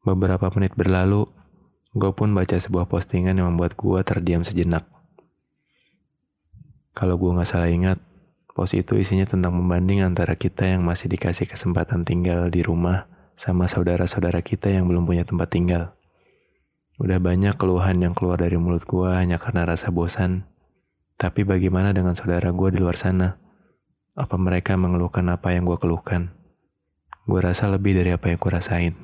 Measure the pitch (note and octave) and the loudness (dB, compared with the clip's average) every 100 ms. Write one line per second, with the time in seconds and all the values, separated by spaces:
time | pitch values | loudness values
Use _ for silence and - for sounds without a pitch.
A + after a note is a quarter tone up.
0 | - F#2 F#2+ F2+ F#2 G#2 F#2+ - F#2 F#2 | 0 0 2 0 0 0 -2 0 0 2
1 | F#2+ G2+ - - _ _ _ _ _ - | 2 2 -2 -8 _ _ _ _ _ -2
2 | F#2+ - G#2 G2+ F#2 F2 - F2+ F2 F2 | -2 0 0 0 0 -2 -2 -2 0 -2
3 | - F#2 F#2 F#2 F2+ F2 F2 - F#2+ F#2 | -2 -2 0 2 0 0 -2 -2 -2 0
4 | F#2+ - F2 E2+ E2+ F2 E2+ E2 - _ | 0 -2 0 0 0 -2 0 -2 -4 _
5 | _ _ _ _ _ _ _ _ _ _ | _ _ _ _ _ _ _ _ _ _
6 | _ _ _ _ _ - - - _ - | _ _ _ _ _ -20 -20 -20 _ -4
7 | F#2+ F2+ F#2 F2 E2+ F#2 E2+ E2+ F#2 F#2 | 0 2 2 0 0 0 0 2 2 0
8 | - - _ _ _ - F#2 G2 F#2+ G#2 | -6 -20 _ _ _ -6 -2 -2 0 0
9 | F#2+ F#2+ F#2+ F#2 F2+ F2+ F2+ F2 F#2 G2 | 2 2 2 2 0 0 2 2 2 2
10 | F#2 F2 F2 F2 F2+ - F#2+ F#2 F2 F2 | 2 2 0 0 -2 0 0 2 0 -2
11 | - F2+ - F2 E2+ - F2+ E2+ F2+ F2 | -2 -2 -2 -2 -6 -4 -2 -2 -2 -2
12 | E2+ F2 F2+ F2 F2 F2+ F2 E2+ F2 F#2 | 0 0 0 0 0 0 0 0 0 0
13 | - - _ - - F2+ F2+ - F2 F2+ | -4 -20 _ -10 -2 0 2 2 2 2
14 | F2+ - F2 F2 - G2+ G2+ F#2+ F2+ F2 | 0 0 0 0 -2 -2 2 2 4 2
15 | E2+ F2 F2 F2 E2+ F2 F2+ F2 E2+ _ | 2 0 0 -2 0 0 2 0 -4 _
16 | _ _ _ _ _ _ _ _ _ - | _ _ _ _ _ _ _ _ _ -4
17 | F#2 F#2 F2+ F2+ G2+ G2 F#2+ F2+ F#2+ F2+ | 0 0 2 2 2 2 0 2 2 2
18 | F2+ F2 F2+ F2 F2 E2+ E2+ E2+ - F2+ | 0 0 -2 0 0 0 0 -2 -2 -2
19 | F2+ F#2 F2+ E2+ - F2+ E2+ E2 - F2 | 0 0 0 -2 -2 -2 0 -2 -2 -2
20 | E2+ - F#2 F#2 - _ _ _ _ _ | -2 -2 -2 -2 -6 _ _ _ _ _
21 | _ _ F#2 - G2 F#2 F#2 F#2 G2 F#2 | _ _ -4 0 0 2 2 2 2 2
22 | F2+ F2 F#2 F2 F2+ F2+ F#2+ F2+ F2+ E2+ | 0 -2 -2 0 0 0 0 2 0 0
23 | F2+ F#2 F#2 - _ _ _ _ _ _ | 0 2 0 -2 _ _ _ _ _ _
24 | _ - - F2 F2+ F2+ - F#2+ F2+ F2+ | _ -10 -6 -2 0 0 0 0 0 0
25 | F2+ - F2+ F2 F2+ F2+ F2+ F2 F2 E2 | -2 -2 -2 -2 -2 0 0 -2 -2 -2
26 | - F2 F2 - _ _ _ _ _ _ | -4 -4 -4 -12 _ _ _ _ _ _
27 | _ - - F#2 F2+ F2+ G2+ G2 G2 F#2 | _ -12 -2 0 0 0 -2 0 2 2
28 | F2+ F2 F2+ E2+ F#2 F2 - F2 E2+ E2 | 2 0 -2 -2 -2 -2 -2 -2 -2 -4